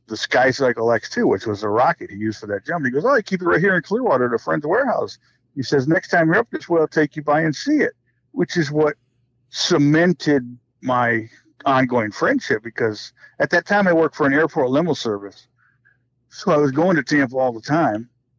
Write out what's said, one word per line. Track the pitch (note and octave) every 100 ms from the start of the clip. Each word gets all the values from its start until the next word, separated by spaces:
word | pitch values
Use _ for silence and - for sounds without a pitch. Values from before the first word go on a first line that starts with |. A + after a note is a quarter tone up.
| _
the | G#2+
Sky | - C3 C3
Cycle | B2 C3 A#2 A2+
X | A2+ -
two, | - F#3+
which | C#3 A2+
was | G#2
the | G#2+
rocket | G#2+ D3 - -
he | G2+
used | G#2+ G#2
for | G#2
that | G2+
jump. | - E3+ C3
He |
goes, | B2+
"Oh, | A3
I | C#4
keep | - F#3
it |
right | F3 F3
here | G3 F3+
in |
Clearwater | - A3+ A#3+ C3 B2
at |
a | A#2
friend's | - D#3+ D3
warehouse." | G#3+ C4+ F3+ G#2 - _ _ _
He | -
says, | B2 C#3+ C3
"Next | D#3+ -
time | F3+ D#3+
you're | F#3+
up | A#3+
this | D#4+ -
way, | E3+
I'll | -
take | - D3
you | D3+
by | C#3+ D3
and | D#3+
see | C#3 C#4 D4+
it," | E3+ - _ _ _
which | - F3 F3
is | C#3+
what | D3+ D3+ - _ _ _ _ _
cemented | - - E3+ C#3+ D#3 F3 E3+ D#3+ C#3+ A#2+ B2 _ _
my | B2+ B2 A#2+ A2+ A2 - _ _
ongoing | C#3 C3 B2+ B2 G#2+
friendship, | - F3 C#4 - A2
because | A#2 - A#2 G#2 - _ - -
at | D3
that | E3+
time | - G#3 F#3+
I |
worked | E3 D#3 -
for | C#3+
an |
airport | C#3+ D#3+ E3 B2+
limo | C3+ E3+
service. | C3+ A#2 G2+ G2+ - _ _ _ _ _ _ _ _ _
So | - -
I | D3+
was | D3
going | C3 F3+ D#3+
to |
Tampa | B2+ D3 C3 C3
all | B2+
the | A2+
time, | - D#3 C#3 G#2+ A#2+ _ _